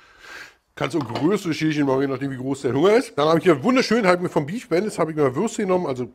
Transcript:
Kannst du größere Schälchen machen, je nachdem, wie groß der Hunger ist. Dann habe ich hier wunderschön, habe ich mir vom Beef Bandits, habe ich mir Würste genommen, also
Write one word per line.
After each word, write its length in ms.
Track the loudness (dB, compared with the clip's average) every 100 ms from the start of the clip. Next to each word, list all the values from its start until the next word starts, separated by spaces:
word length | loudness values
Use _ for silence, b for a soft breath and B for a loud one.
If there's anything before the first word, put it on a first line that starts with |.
| B B B B B B _ -8
Kannst 160 | -4
du 60 | -4
größere 560 | -4 -2 0 0 -2 -2
Schälchen 320 | -2 0 0
machen, 140 | 0
je 60 | -2
nachdem, 220 | -4 -6
wie 80 | -6
groß 240 | -6 -4
der 120 | -2
Hunger 200 | 2 4 2
ist. 200 | 0 0
Dann 100 | 2
habe 120 | 4
ich 60 | 4
hier 180 | 4
wunderschön, 420 | 4 2 2 2 4
habe 120 | 2
ich 40 |
mir 80 | 0
vom 160 | -2 -2
Beef 240 | -6 -2
Bandits, 300 | -2 0 -2
habe 100 | -2
ich 80 | 0
mir 180 | 0 2
Würste 280 | -2 -2
genommen, 240 | 0 0 0
also 200 | -6 -8